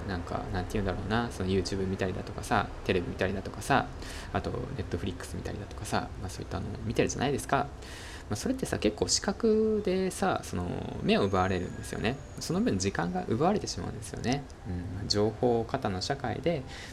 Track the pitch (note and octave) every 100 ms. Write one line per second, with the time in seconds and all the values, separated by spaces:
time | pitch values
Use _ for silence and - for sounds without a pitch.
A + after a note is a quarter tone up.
0 | G2 F2 - - - G2 - A2 G2 E2+
1 | F#2 A2+ A#2 - F#2 F#2+ F2+ G2 F#2+ F#2
2 | F#2+ G2 - - - A2 - - - F#2
3 | F2 F#2 F#2+ G2 G2 G#2+ - C3 - -
4 | - - - G2 F2+ - F2+ - - F2
5 | G2+ E2+ - F#2 F2+ F#2 G#2 - G#2+ G#2+
6 | - - G2 - - - - - A2 -
7 | - - C#3 B2 - C3+ - - - -
8 | - - - G#2 - C4 - - G#3 -
9 | F#3 - - G3 A3+ G#3+ A3 G#3+ G3 F#3+
10 | F#3+ - F#3+ A#2+ - F#2 F2+ F#2 F2 -
11 | E3+ G#3+ G2+ F#2+ F#2+ F#2 - - - E2
12 | A2 C3+ - - - F3 A#3+ G2 F#2+ -
13 | F3 F#2 F#2 A2+ E3+ G#3+ - G2 - A2
14 | - - - - - - - F2 E2+ G2+
15 | - G#2 G#2+ A2 B2 A#2 A2+ - G#2+ F#2+
16 | - C#3 A#2 - E3 D#3 C3 - -